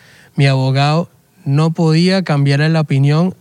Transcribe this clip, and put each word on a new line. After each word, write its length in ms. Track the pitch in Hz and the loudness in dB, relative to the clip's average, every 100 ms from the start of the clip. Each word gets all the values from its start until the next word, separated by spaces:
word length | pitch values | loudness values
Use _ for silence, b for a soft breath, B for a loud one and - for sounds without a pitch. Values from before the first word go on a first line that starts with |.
| B B B - | B B B -2
mi 120 | 139 | 0
abogado 600 | 135 131 131 147 156 175 _ _ _ 143 | 0 0 0 0 0 -4 _ _ _ -4
no 260 | 143 160 | 0 0
podía 520 | 165 160 160 180 190 | 0 0 2 2 0
cambiarle 460 | 165 147 139 143 156 | -2 0 0 0 0
la 100 | 160 | 0
opinión 540 | 151 135 139 151 185 - | -2 0 0 0 -2 -4